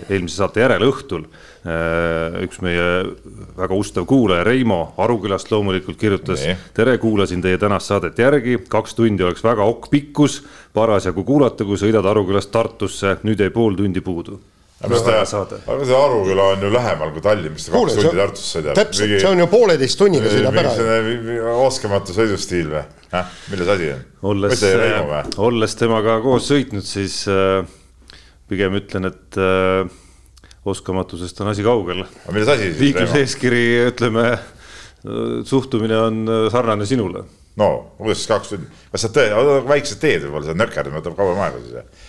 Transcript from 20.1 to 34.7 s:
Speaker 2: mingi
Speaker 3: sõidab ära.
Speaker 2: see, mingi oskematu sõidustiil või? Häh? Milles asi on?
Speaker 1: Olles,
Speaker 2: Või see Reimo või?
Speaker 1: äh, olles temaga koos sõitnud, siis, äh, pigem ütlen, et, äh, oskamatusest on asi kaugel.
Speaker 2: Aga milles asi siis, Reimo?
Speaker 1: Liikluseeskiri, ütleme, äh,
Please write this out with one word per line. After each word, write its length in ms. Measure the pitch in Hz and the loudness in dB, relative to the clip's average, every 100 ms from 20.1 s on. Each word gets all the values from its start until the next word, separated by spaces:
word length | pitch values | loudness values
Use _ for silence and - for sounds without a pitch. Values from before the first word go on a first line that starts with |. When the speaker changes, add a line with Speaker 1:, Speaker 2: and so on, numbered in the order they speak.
| 151 | 4
Speaker 2:
mingi 100 | 107 | 2
Speaker 3:
sõidab 240 | 104 107 110 | 2 2 2
ära. 120 | 135 | 2
Speaker 2:
see, 220 | 117 113 113 110 | 2 2 2 0
mingi 300 | 120 113 117 113 | -4 -4 -4 -2
oskematu 580 | 117 131 - 107 98 - | 2 2 0 -2 -2 -2
sõidustiil 560 | 90 113 92 - 90 76 | 0 0 0 -2 -4 -2
või? 140 | 76 73 - - | -6 -8 -16 -8
Häh? 180 | 90 92 - - | -6 -6 -12 -10
Milles 180 | 98 87 | -4 0
asi 180 | 101 78 | 0 -2
on? 100 | 65 64 - | -6 -12 -6
Speaker 1:
Olles, 280 | 95 101 101 | -2 0 0
Speaker 2:
Või 60 | 87 | 2
see 160 | 98 95 | 2 2
Reimo 300 | 107 107 73 | 2 0 -2
või? 120 | 73 | -4
Speaker 1:
äh, 180 | 69 - | -6 -2
olles 380 | 110 117 107 - | 0 0 -2 0
temaga 400 | 117 110 107 113 | 0 2 2 0
koos 300 | 127 123 - | 2 0 2
sõitnud, 340 | 143 - 104 | 0 0 -6
siis, 320 | 92 101 98 - 104 | -6 -4 -4 -4 -2
äh, 840 | 95 95 95 85 - - - - - - _ - | 2 2 2 -2 -12 -20 -20 -20 -20 -20 _ -8
pigem 280 | 98 98 98 | -2 -2 -2
ütlen, 320 | - 98 92 | -4 -6 -6
et, 300 | - - 98 | -8 -8 -2
äh, 500 | 95 92 95 95 90 - - - - - - - | 2 2 2 0 -2 -8 -20 -20 -20 -20 -20 -10
oskamatusest 760 | 101 92 - 92 92 85 87 - | -8 -6 -4 -4 -6 -8 -12 -8
on 120 | 104 | -6
asi 80 | 101 | -2
kaugel. 400 | 107 120 87 90 | 0 0 0 -6
Speaker 2:
Aga 300 | 95 - - | -8 -14 -6
milles 140 | 101 107 | -2 2
asi 180 | 139 98 | 0 0
siis, 80 | 78 | 0
Reimo? 80 | |
Speaker 1:
Liikluseeskiri, 800 | 139 113 92 147 131 - 123 120 117 120 120 | 2 2 0 0 0 -2 0 2 2 2 2
ütleme, 400 | 117 123 110 117 | 0 0 2 0
äh, 880 | 117 - - - | -2 -6 -20 -20